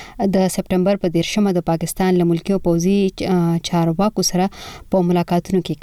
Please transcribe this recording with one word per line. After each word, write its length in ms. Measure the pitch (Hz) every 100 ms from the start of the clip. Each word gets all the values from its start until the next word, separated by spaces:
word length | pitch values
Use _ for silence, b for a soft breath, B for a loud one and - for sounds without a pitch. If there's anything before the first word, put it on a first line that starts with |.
| B - 226
د 220 | 190 185
سپټمبر 480 | - - 185 185 202
په 120 | 180
دېرشمه 440 | 170 - 214 202
د 80 | 175
پاکستان 580 | 170 165 165 - 185 180
له 60 |
ملکي 300 | 170 165 -
او 60 | 196
پوځي، 680 | 175 170 175 202 190 - 190
آ، 280 | 180 170 170
چارواکو 580 | - 170 165 160 208 -
سره 280 | 185 180 190 B B B -
په 100 | 190
ملاقاتونو 600 | 175 175 170 175 - 185
کې 140 | - 156